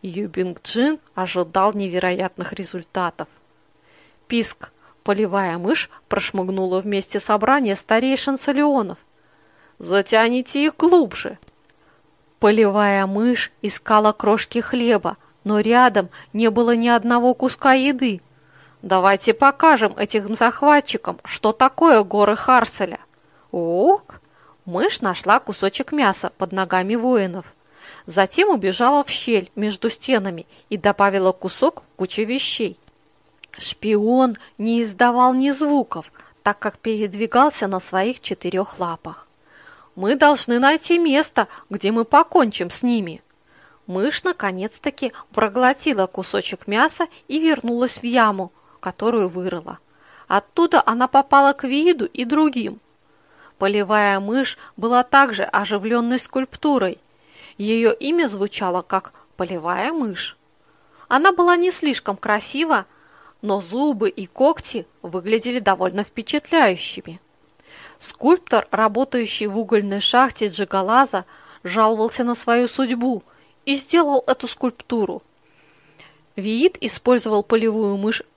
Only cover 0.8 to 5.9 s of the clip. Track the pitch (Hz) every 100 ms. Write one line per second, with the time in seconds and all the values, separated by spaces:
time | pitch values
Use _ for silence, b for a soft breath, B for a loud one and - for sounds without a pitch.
0.8 | 269 311 _ - 185 180 165 185 196 208
1.8 | 196 180 185 180 185 - 175 - 175 185
2.8 | 170 - 180 - - _ _ _ _ _
3.8 | b b b b _ 233 226 - - _
4.8 | b b - 202 214 196 185 170 175 311
5.8 | -